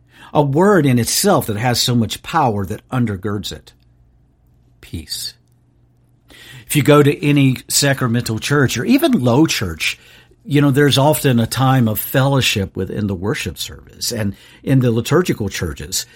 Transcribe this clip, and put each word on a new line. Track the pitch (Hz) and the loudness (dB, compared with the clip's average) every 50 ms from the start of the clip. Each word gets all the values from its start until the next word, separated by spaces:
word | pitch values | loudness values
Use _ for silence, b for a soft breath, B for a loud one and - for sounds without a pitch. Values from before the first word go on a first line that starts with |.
| B B B B B B | B B B B B B
A | - 151 | 0 0
word | 143 139 135 160 190 208 202 175 - | 0 2 2 2 4 4 4 4 4
in | 135 123 120 | 4 2 2
itself | 113 - - - - 202 175 127 - | 0 0 -2 0 2 2 2 2 0
that | 113 101 | -2 -4
has | 101 120 123 113 - | -4 -2 -2 0 0
so | - 127 120 | 0 0 0
much | 120 110 - - - | 0 0 -2 -6 -10
power | - - 170 165 139 120 101 101 95 | -8 -4 -2 0 0 0 0 -2 -4
that | 87 107 - _ _ | -6 -8 -12 _ _
undergirds | 131 123 120 104 101 90 110 104 104 104 - - | -4 -2 -2 -2 -4 -6 -6 -6 -6 -6 -8 -10
it. | - - - - - _ _ _ _ _ _ _ _ _ _ _ _ _ _ _ _ _ _ _ _ _ | -14 -16 -18 -20 -20 _ _ _ _ _ _ _ _ _ _ _ _ _ _ _ _ _ _ _ _ _
Peace. | - - - 85 78 - - - - - - _ _ _ _ _ _ _ _ _ _ _ _ _ _ _ _ _ _ B B B B B B B B | -16 -14 -12 -12 -12 -10 -10 -10 -10 -12 -14 _ _ _ _ _ _ _ _ _ _ _ _ _ _ _ _ _ _ B B B B B B B B
If | - - | -4 -2
you | 147 110 | 0 4
go | 147 147 147 | 4 6 6
to | 139 143 - - - | 6 4 2 0 0
any | 143 143 143 135 131 127 - - - | 0 2 4 4 2 2 -2 -4 -4
sacramental | - - 143 139 135 - 131 117 117 120 117 - 110 107 | -2 0 0 0 0 0 -2 -2 -2 -2 -4 -4 -6 -6
church | - - 147 147 131 113 - 117 | -4 -2 0 2 2 0 0 -2
or | - | 0
even | - 262 285 339 311 240 147 120 | 2 2 2 2 2 2 2 2
low | 123 117 147 160 | 2 4 4 4
church, | 151 - - 104 87 82 80 - - B B B B B B B B _ _ - | 2 0 -2 -6 -6 -6 -6 -6 -8 B B B B B B B B _ _ -6
you | 220 139 147 | -2 0 2
know, | 147 143 | 2 4
there's | 127 147 147 139 117 139 | 4 4 4 4 4 4
often | 135 156 147 - - 135 123 117 | 2 2 2 2 2 2 2 2
a | 113 | 0
time | - - 120 135 131 131 131 117 110 | 0 -2 0 2 2 4 4 2 2
of | 104 - | 0 -4
fellowship | - - - 135 131 139 139 131 - - - 101 95 - - | -6 -2 0 0 2 2 2 0 0 0 -2 -2 -4 -4 -6
within | 95 95 - - - 104 101 | -6 -6 -6 -4 -4 -4 -4
the | 98 | -4
worship | 85 92 110 147 - - 90 71 - | -4 -4 -6 -6 -6 -8 -10 -10 -10
service. | - 85 78 - - - - - - - | -12 -14 -14 -18 -20 -20 -14 -10 -8 -6
And | 117 110 104 101 B B B B B B | -4 -4 -4 -4 B B B B B B
in | - - 135 135 | -2 2 2 4
the | 120 120 | 4 2
liturgical | 110 117 117 - 139 175 175 - - - 104 95 | 2 0 0 2 2 2 2 0 -2 -4 -6 -6
churches, | - - 92 78 69 - 73 82 - - B B B | -6 -6 -6 -6 -6 -10 -10 -8 -8 -8 B B B